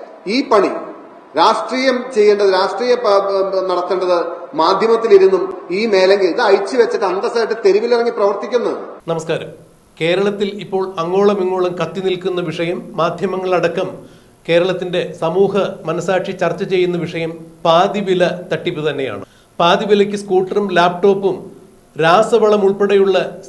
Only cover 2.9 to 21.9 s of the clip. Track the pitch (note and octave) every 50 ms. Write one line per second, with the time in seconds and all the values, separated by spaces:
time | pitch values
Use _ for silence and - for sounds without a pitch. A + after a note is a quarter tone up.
2.9 | A#3+ A#3+ - G#3+ G3+ G3 F#3+ G3 G3 F#3+ F#3+ F#3+ F#3+ F#3+ F#3+ F#3 F3+ F3 F3 -
3.9 | G3 F3+ F3+ F3+ F3+ E3+ D#3+ - - - - - - D#3 D#3+ F3 F#3+ D#3+ G#3+ A3+
4.9 | A#3 A3 A3+ A3 G3+ F#3+ F#3+ F#3+ F#3+ F3 F#3+ F#3+ - - - - F3 G3 A3+ A3+
5.9 | G3 F#3+ F#3 F#3 G3+ G3+ F#3+ F3 D#3+ A#3 A#3+ G#3 G3 G3 - - C4 B3 A3+ -
6.9 | - G3+ G#3 F#3 F3+ G3 A3+ A3+ - A#3 A3 G3+ G#3+ F#3+ - G3 F#3 G#3 A3+ A#3+
7.9 | A#3+ A#3 A#3+ A#3 - A3 G3+ G3+ G#3 - A#3+ G#3+ A#3+ A#3 G#3+ E3+ C3 A2 - -
8.9 | - - - D#3+ E3 D#3+ D#3 - D#3 C3 - - - - - - - _ _ _
9.9 | _ - D#3+ E3 F3+ F#3+ G3+ G3+ G3+ G3+ G#3 G3+ - G#3 E3+ - G3 F#3+ F#3+ F#3+
10.9 | - E3+ E3 E3+ F#3 G3 G3+ G#3 G3+ G3+ F3+ F#3 F#3 F#3 F3+ F3+ F3 E3+ E3 D#3+
11.9 | - F#3+ F#3 F#3+ F#3 F3 F3 F#3 F3+ F3+ E3+ D#3+ - - E3+ E3+ F#3 A#2 A#2 -
12.9 | - D3+ D#3+ E3+ E3+ E3+ G3+ F#3+ F#3 F#3 F#3 F#3 F3+ E3+ E3 E3+ F3 F#3 F3+ -
13.9 | - - - - - - - _ _ _ _ - E3 E3+ F3+ F#3+ F3 F3+ F#3 F3+
14.9 | F3 F3 - - - - E3 E3 E3+ F#3+ G3+ F#3+ G3 G3+ F3+ - - - - D#3
15.9 | E3 F3 D#3 - F#3+ F#3 - G3+ F#3 - F3 E3 E3+ F3 G3 - F#3+ F#3 F3+ F3
16.9 | F3 E3+ D#3 - - E3 E3 E3 E3 - - - - - - E3+ E3 E3+ F#3+ G3+
17.9 | G3+ G#3 G3+ F#3+ F3+ F3 F3+ D#3+ - F3 E3+ - E3 D#3 D#3 F3+ D3+ D3+ D3+ D#3
18.9 | C3+ C#3 C3+ A#2+ G#2 G2 F#2+ - _ _ _ _ _ - E3+ E3+ F#3+ G3 A3 G3
19.9 | G#3 G3+ G3+ G3+ G3+ G3+ - - F#3 F#3 F#3+ - G3 G#3 G#3 G3 F3 E3+ F3 F3+
20.9 | F3 - - G3+ F#3+ G3 G3 F#3+ - - - - - - - - _ _ _ _